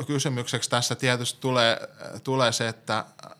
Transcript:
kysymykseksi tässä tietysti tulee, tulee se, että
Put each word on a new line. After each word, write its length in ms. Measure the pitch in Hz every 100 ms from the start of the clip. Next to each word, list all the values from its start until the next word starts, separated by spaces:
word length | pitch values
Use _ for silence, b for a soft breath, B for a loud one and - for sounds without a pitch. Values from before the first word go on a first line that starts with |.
| 131
kysymykseksi 600 | 143 143 123 120 123 -
tässä 260 | 151 - 123
tietysti 460 | 131 123 120 -
tulee, 380 | 131 127 117 110 - - - 95
tulee 280 | - 131 123
se, 160 | 110 117
että 380 | 113 - 107 - - - -